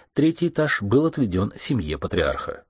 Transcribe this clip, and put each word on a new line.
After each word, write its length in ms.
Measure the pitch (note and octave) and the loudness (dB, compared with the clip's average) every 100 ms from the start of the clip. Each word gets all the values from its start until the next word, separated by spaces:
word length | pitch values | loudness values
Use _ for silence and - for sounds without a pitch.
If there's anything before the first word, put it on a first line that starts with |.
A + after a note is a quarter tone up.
| _ | _
третий 340 | - D#3 E3 E3+ | 0 2 2 -2
этаж 340 | D#3+ D3+ - | 0 0 0
был 240 | G2+ C3 D#3+ | 2 4 4
отведён 460 | D3 A2+ F#2 G2+ - | 0 0 0 -2 -4
семье 400 | - C3 D#2 D2 | -2 -2 -2 -4
патриарха. 680 | F2+ F2+ C#2+ - - - - | -2 0 0 -2 -6 -12 -16